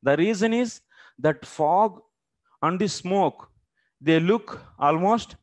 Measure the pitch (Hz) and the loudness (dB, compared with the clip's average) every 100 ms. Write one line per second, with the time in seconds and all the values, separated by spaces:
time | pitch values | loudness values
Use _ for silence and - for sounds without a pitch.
0 | 123 143 185 214 220 226 247 - _ _ | 0 2 2 0 0 0 -2 -6 _ _
1 | - _ 147 151 - - 151 180 220 180 | -20 _ -2 -2 -10 -4 0 2 0 -4
2 | _ _ _ _ _ _ 151 180 202 - | _ _ _ _ _ _ -4 -2 -4 -4
3 | 180 196 170 - - _ _ _ _ _ | -4 0 0 -2 -20 _ _ _ _ _
4 | 135 160 170 220 - - - _ 147 160 | 0 2 2 0 -2 -18 -20 _ 0 2
5 | 190 226 - - | 0 0 -4 -20